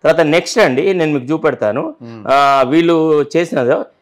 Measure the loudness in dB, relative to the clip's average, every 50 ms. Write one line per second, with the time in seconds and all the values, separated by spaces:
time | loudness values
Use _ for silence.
0 | 2 2 2 2 2 2 2 0 -2 -2 0 2 2 2 2 0 0 0 0 0
1 | 0 0 -2 -4 -2 -4 -4 -2 0 -2 -2 0 -2 -2 -2 -2 -6 -8 -10 _
2 | -20 -20 -18 -14 -4 0 2 2 4 4 4 2 2 2 2 0 2 2 2 2
3 | 2 2 0 0 0 -2 -2 -4 -4 -2 -2 -2 0 0 0 -2 -2 -10 _ _